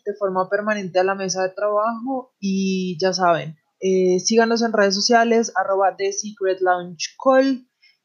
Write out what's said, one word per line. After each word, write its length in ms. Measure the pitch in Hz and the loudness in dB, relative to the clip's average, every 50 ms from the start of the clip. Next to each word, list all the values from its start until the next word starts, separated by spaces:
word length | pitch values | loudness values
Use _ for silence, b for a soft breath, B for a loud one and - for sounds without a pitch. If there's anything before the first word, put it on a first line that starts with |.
| _ | _
de 80 | 208 202 | -10 -6
forma 340 | - 208 196 185 185 185 185 | -4 -4 -2 -2 -2 -2 -2
permanente 520 | 202 202 208 214 214 208 196 185 160 185 | -2 -2 -2 -2 -4 -4 -4 -2 0 0
a 40 | 185 | 0
la 120 | 190 196 | 2 0
mesa 260 | 196 196 185 170 185 | -2 -4 -4 -2 -2
de 80 | 190 185 | -2 -4
trabajo 840 | 185 - 208 208 208 208 214 233 233 226 226 262 269 262 254 - _ _ | -4 -4 -4 -2 0 0 0 -2 -4 -4 -6 -6 -6 -6 -8 -10 _ _
y 600 | 202 196 190 190 196 190 190 190 185 185 185 151 | -6 -4 -2 -2 0 0 -2 -2 -2 -4 -4 -2
ya 120 | 185 185 185 | 0 0 0
saben, 420 | 190 185 175 170 151 147 160 160 - _ _ _ _ | 2 2 2 2 0 -2 -6 -12 -16 _ _ _ _
eh, 400 | - 190 190 185 185 185 180 185 | -2 0 2 2 4 2 2 2
síganos 420 | 185 - 226 220 226 226 233 226 | 0 2 2 4 4 4 2 0
en 120 | 233 233 226 | 0 0 2
redes 200 | 214 202 196 190 | 2 2 2 2
sociales, 580 | 202 202 - 240 226 233 233 233 226 233 226 - | 0 0 2 4 4 4 4 2 2 0 0 -2
arroba 400 | 185 190 190 196 190 196 190 180 180 | -2 -2 0 0 2 2 2 0 0
The 140 | 196 196 | -4 -4
Secret 480 | 196 - - 214 208 - 190 190 190 185 | -4 -6 -8 -10 -8 -4 -2 -2 0 0
Lounge 460 | 185 180 180 180 180 180 175 160 - - - - - | 2 2 2 0 -2 -8 -10 -12 -12 -12 -12 -2 0
Call, 440 | 269 262 262 269 269 269 247 - _ _ b b b b b | 4 4 4 4 4 0 -2 -6 _ _ b b b b b